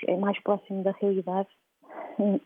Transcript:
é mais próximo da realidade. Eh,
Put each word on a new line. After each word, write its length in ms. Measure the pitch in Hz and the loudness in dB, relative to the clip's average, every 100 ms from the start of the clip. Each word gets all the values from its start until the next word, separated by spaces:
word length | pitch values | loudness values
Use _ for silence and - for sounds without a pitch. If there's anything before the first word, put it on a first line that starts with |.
| - | -2
é 80 | 180 | 0
mais 240 | 196 196 | 0 -2
próximo 400 | - 202 - 196 | 0 -2 -2 -2
da 80 | 190 | -2
realidade. 580 | 190 202 190 180 185 196 _ _ _ - - - - | 0 0 0 0 -2 -4 _ _ _ -20 -16 -12 0
Eh, 200 | 208 196 | 2 2